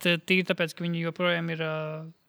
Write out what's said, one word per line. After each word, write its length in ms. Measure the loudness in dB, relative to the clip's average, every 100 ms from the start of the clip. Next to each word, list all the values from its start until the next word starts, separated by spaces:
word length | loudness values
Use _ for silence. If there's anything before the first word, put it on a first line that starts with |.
| 2
eh, 120 | 2
tīri 240 | 4 2
tāpēc, 300 | 2 0 0 -2
ka 80 |
viņi 160 | -4 -2 -2
joprojām 420 | 0 0 2 0
ir, 80 | -2
eh, 380 | -2 -2 -4 -6 -10 -16